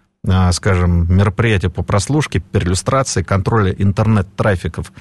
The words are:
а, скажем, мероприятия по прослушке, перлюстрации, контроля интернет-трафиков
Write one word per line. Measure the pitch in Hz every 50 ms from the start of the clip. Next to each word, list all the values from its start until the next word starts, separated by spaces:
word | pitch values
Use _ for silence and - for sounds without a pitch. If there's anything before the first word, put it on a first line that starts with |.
| _ _ _ _ -
а, | 101 92 92 92 90 87
скажем, | - - 104 95 90 90 87 87 85 85 85 90
мероприятия | 92 101 104 90 - 117 117 107 92 - 90
по | - - 87
прослушке, | - 104 101 - - 135 151 139 - - -
перлюстрации, | - - - 104 80 87 92 - - - 131 135 131 - - -
контроля | 82 - 98 95 92 - 117 113 101 92
интернет-трафиков | 87 - 98 101 95 - 110 110 110 104 92 - - - 113 113 98 90 - 85 - - 80 - - -